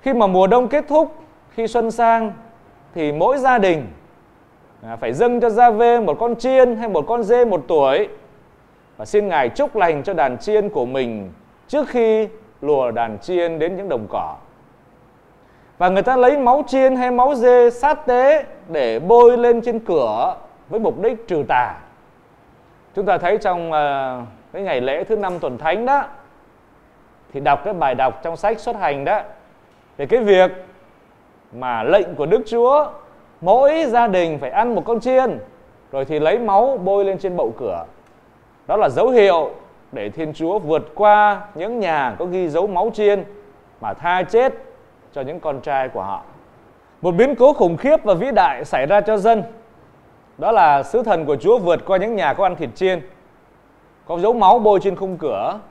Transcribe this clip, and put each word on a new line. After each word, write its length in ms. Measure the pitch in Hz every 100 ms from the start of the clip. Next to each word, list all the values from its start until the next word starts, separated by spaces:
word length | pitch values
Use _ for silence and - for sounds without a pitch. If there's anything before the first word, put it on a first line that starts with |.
Khi 120 | -
mà 140 | 240 202
mùa 200 | 185 190
đông 220 | 240 247
kết 160 | 294 302
thúc, 260 | 302 320 - - _ _
khi 160 | - 226
xuân 240 | 240 226
sang, 420 | 226 233 226 220 190 - - - _ _
thì 180 | - 151
mỗi 260 | 147 190 277
gia 200 | 262 247
đình, 280 | 190 160 113 - _ _ _ _ _ _ _ _
à, 140 | - -
phải 160 | 175
dâng 280 | 139 240 240
cho 100 | 233
Gia-vê 500 | 214 240 214 233 240
một 160 | 208 147
con 160 | 233 233
chiên 400 | 254 262 247 226
hay 120 | 233
một 160 | 175 147
con 140 | 233
dê 220 | 202 240
một 200 | 240 180 139
tuổi 400 | 160 135 143 208 - - _ _ _ _ _ _ _
và 80 |
xin 240 | 110 208 208
Ngài 200 | 165 127
chúc 280 | - 285 -
lành 260 | 175 151
cho 120 | 135
đàn 240 | 185 143 120
chiên 300 | - 214 202
của 180 | 156 123
mình 460 | 135 123 110 95 - _ _ _
trước 200 | 277 285
khi 400 | 247 226 220 208 - - _
lùa 300 | 143 143 127
đàn 280 | 113 117 107
chiên 400 | - 185 170 165
đến 180 | 160 185
những 120 | 196
đồng 180 | 131 107
cỏ. 260 | 107 82 78 - _ _ _ _ _ _ _ _ _ _ _ _ _
Và 100 | 180
người 140 | 190
ta 140 | 196 254
lấy 200 | 247 285
máu 280 | 247 269 294
chiên 300 | 262 262 262
hay 140 | 247
máu 240 | 247 247
dê 360 | 285 247 247 240
sát 360 | 240 285 294 -
tế 380 | 247 262 311 277 - -
để 300 | 160 123 113
bôi 400 | 165 233 240 247
lên 220 | 240 233
trên 180 | 233 226
cửa 560 | 226 170 120 107 151 170 - - _
với 120 | 196
mục 200 | 208 139
đích 280 | 208 233 -
trừ 160 | 170 143
tà. 260 | 135 120 80 - _ _ _ _ _ _ _ _ _ _
Chúng 120 | - 202
ta 120 | 175
thấy 200 | 175 208
trong, 340 | 202 175 165
ờ, 480 | 156 147 135 131 127 117 - _
cái 100 | 170
ngày 180 | 196 139
lễ 240 | 127 147
thứ 120 | 190 220
năm 220 | 196 175
tuần 200 | 151 123
thánh 280 | 156 185 247
đó, 180 | 277 240 - - _ _ _ _ _ _ _ _ _ _
thì 80 | 139
đọc 200 | 143 143
cái 100 | 196
bài 200 | 196 143
đọc 260 | 127 131 -
trong 140 | 170 165
sách 240 | 208 220
Xuất 160 | 247 226
Hành 280 | 175 139
đó, 160 | 139 202 - - _ _ _ _ _ -
về 100 | 139
cái 140 | 233
việc 300 | 214 185 185 - - - _ _ _ _ _ _ _
mà 300 | 117 127 120
lệnh 320 | 113 190 175
của 120 | 151 147
Đức 160 | 214 -
Chúa 400 | 233 240 285 302 - - - _ _
mỗi 440 | 170 233 277 320 302
gia 200 | 233 233
đình 320 | 185 170 151
phải 120 | 135
ăn 240 | 185 233
một 80 | 220
con 160 | 156 226
chiên, 380 | 247 254 254 143 - - _ _ _
rồi 120 | 135
thì 140 | 135 151
lấy 200 | 156 214
máu 400 | 233 196 254 262
bôi 200 | 180 202
lên 140 | 196 190
trên 180 | 190 180
bậu 180 | 120 117
cửa. 260 | 120 85 82 - _ _ _ _ _ _ -
Đó 100 | 185
là 120 | 185
dấu 200 | 127 220
hiệu 420 | 247 196 175 143 - - - _
để 180 | - 104
Thiên 220 | 107 156
Chúa 260 | 151 165 208
vượt 360 | 156 156 -
qua 460 | - 208 208 208 196 190
những 260 | - 185 240
nhà 360 | 190 156 131 104
có 60 |
ghi 240 | 180 180 175
dấu 180 | 151 202
máu 240 | 180 214
chiên 300 | 226 208 202 175 - - _ _ _
mà 140 | 110
tha 280 | 98 170 180
chết 320 | 185 220 262 - - - _ _ _
cho 80 | -
những 200 | 131 165
con 200 | 156 135
trai 280 | 135 139 131
của 140 | 117
họ. 200 | 95 98 - - _ _ _ _ _ _
Một 80 | 170
biến 240 | 175 254
cố 180 | 262 254
khủng 240 | 294 190 165
khiếp 280 | 262 311
và 100 | 208
vĩ 160 | 180 247
đại 340 | 220 175 127
xảy 220 | 151 147 139
ra 140 | 202
cho 160 | 208 220
dân. 260 | 196 226 175 - - _ _ _ _ _ _ _
Đó 140 | 165
là 300 | 220 165 139
sứ 200 | 135 226
thần 220 | 226 180
của 120 | 147 143
Chúa 220 | 180 240
vượt 260 | 175 165 -
qua 120 | 190
những 180 | 208 226
nhà 180 | 160
có 100 | -
ăn 120 | 190 170
thịt 140 | 143
chiên, 260 | - 185 180 - - _ _ _ _ _ _ _ _ _
có 120 | 170
dấu 140 | 196
máu 260 | 240 190 240
bôi 220 | 214 196
trên 140 | 190 180
khung 200 | 190 175
cửa. 420 | 147 98 120 202 -